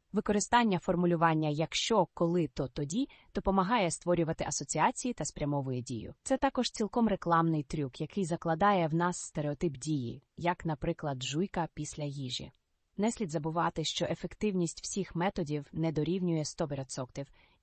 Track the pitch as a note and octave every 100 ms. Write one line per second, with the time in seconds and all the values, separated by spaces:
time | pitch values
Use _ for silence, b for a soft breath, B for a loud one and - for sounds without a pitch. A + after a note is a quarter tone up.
0 | _ G3 - G#3 - A#3+ A3+ F3+ - F3
1 | F3 E3+ E3 D#3+ D#3 D3 D#3+ - - A3
2 | E3 - E3+ F3 D3+ - C3+ - D3 G#3
3 | C#4+ B B G#3 G3 G3 F#3 A#3+ F3 -
4 | F3 F3 D#3 D#3+ - - D3 D3+ F#3+ -
5 | B3+ - D#3 - C#3+ C#3+ C3+ B2 B2 A#2
6 | - - - C4 C4+ C4 A#3+ - G#3 A#3+
7 | A3 F#3+ E3+ E3 E3 D#3 C#3 D#3 C3+ -
8 | D#3 - E3+ E3 E3+ D#3+ G3+ G3 D#3+ E3
9 | F3 F3 - E3 D3 D3 F3 C#3 D3+ D3
10 | A#2+ C3+ - - E3+ F3+ E3 D3+ D#3+ E3
11 | D3+ C3 B2+ D3 G3 F3+ D#3+ - D3 -
12 | D3 C#3+ B2+ - C3+ - _ _ _ -
13 | G#3+ - F#3 D#3 D#3+ E3 E3+ E3 D3+ -
14 | E3 E3+ F3 - G#3+ F#3 E3+ - - G3+
15 | F3 E3 F#3+ - D3 D3 C#3+ D#3+ E3 D3+
16 | D3+ F#3+ F3+ D#3+ D3 - D#3+ C#3 C3+ -
17 | B2+ - C#3 b b b